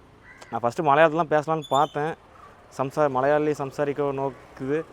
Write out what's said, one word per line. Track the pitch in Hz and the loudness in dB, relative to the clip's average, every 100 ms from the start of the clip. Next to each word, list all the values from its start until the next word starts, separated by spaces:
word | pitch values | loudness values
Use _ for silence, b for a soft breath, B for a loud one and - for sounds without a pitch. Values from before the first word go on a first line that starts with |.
| - - - - - | -20 -20 -20 -20 -10
நான் | 117 | -4
ஃபஸ்ட்டு | 120 143 151 | -2 0 2
மலையாளத்துலலாம் | 143 160 156 160 | 6 6 4 0
பேசலாம்னு | 151 151 160 - | 0 0 -4 0
பார்த்தேன், | 135 151 147 151 - - - - - - - | 0 0 -2 -6 -6 -16 -20 -20 -20 -18 -6
சம்சா-, | 135 156 147 | -4 0 0
மலையாளி | 127 143 151 151 | 2 2 2 0
சம்சாரிக்க | 147 139 139 143 139 143 | -2 -6 -4 -4 -2 -4
நோக்குது, | 135 139 123 - - 135 151 160 | -2 -6 -8 -20 -10 -4 -4 -6